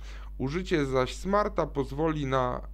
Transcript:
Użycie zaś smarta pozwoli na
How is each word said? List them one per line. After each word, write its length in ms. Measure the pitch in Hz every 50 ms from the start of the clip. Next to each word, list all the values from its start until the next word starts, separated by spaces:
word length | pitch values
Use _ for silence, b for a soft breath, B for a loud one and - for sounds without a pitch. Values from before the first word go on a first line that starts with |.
| B B B B B B - -
Użycie 480 | 131 131 143 180 185 185 185 156 143
zaś 300 | 135 131 131 127 127 -
smarta 520 | - - 185 202 202 208 208 202 - 160 147
pozwoli 580 | - 143 135 - 135 139 160 165 156 151 143
na 360 | 131 131 135 127 123 123 - - -